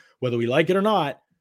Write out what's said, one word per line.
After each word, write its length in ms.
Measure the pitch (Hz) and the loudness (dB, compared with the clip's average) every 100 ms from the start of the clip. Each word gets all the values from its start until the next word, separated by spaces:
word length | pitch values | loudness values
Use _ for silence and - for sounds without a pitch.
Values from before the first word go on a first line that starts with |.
| _ _ | _ _
whether 180 | 123 117 | -4 -2
we 100 | 117 | 0
like 220 | 139 165 | 0 2
it 80 | 185 | 0
or 60 | |
not. 400 | 208 202 147 - _ _ | 2 0 -2 -6 _ _